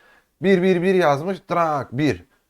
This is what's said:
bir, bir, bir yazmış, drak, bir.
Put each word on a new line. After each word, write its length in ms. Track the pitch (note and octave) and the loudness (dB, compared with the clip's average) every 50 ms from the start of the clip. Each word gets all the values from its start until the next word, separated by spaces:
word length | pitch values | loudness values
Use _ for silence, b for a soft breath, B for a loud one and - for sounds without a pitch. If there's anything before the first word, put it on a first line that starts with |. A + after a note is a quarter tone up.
| b b b b b b b - | b b b b b b b -4
bir, 200 | D3 F#3+ G3 F3+ | 0 2 2 2
bir, 200 | F3 F#3+ F#3 F3 | 2 2 2 2
bir 140 | E3+ G3 F#3+ | 2 0 2
yazmış, 540 | F#3 F3 D3 C#3+ C3 D#3 G3 F#3+ D#3 _ - | 2 2 2 0 0 -2 -8 -8 -10 _ -6
drak, 480 | E3+ E3+ E3+ D#3 D3+ C#3 A#2+ - A#2+ | -2 -2 -2 -2 -2 -4 -6 -6 -4
bir. 280 | B2+ D#3 C#3 G#2 E2+ - _ _ _ _ | -2 0 0 -2 -2 -8 _ _ _ _